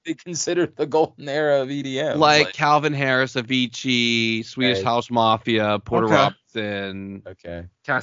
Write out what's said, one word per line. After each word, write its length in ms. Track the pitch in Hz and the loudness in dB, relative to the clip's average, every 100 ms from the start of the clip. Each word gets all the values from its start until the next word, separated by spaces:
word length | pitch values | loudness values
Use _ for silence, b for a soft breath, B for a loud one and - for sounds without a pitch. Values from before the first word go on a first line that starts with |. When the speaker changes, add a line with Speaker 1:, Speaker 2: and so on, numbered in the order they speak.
Speaker 1:
they 100 | - | -10
consider 520 | 156 180 165 - 175 165 | -10 -8 -6 -2 0 -2
the 200 | - 151 | -2 -2
golden 420 | 160 156 - 143 | 0 0 -2 -6
era 340 | 143 151 143 | -2 2 2
of 80 | 131 | 0
E 120 | 143 | -4
D 180 | 135 131 | -4 -4
M. 180 | 151 143 | -2 2
Speaker 2:
like 280 | 151 151 147 | 4 6 2
Speaker 1:
Like 80 | |
Speaker 2:
Calvin 380 | - 151 151 147 | 0 2 4 2
Harris, 420 | 143 139 127 131 | 0 0 2 0
Avicii, 1120 | 135 120 131 123 - 135 120 120 117 113 113 | -4 -2 -2 -2 -4 -2 0 2 0 0 -2
Swedish 340 | 113 - 127 120 | -4 -2 0 0
Speaker 1:
Okay. 60 | |
Speaker 2:
House 260 | 98 120 113 | 0 -2 0
Mafia, 680 | 120 113 110 - 113 107 104 | 2 4 2 2 0 2 -2
Porter 280 | - 117 110 | -2 0 4
Speaker 3:
Okay. 80 | |
Speaker 2:
Robinson. 1080 | 107 135 - _ 113 104 101 98 95 98 98 92 | 4 2 0 _ -8 -6 -6 -6 -8 -10 -12 -16
Speaker 1:
Okay. 400 | 92 87 85 87 _ - 127 | -16 -14 -12 -14 _ -4 -2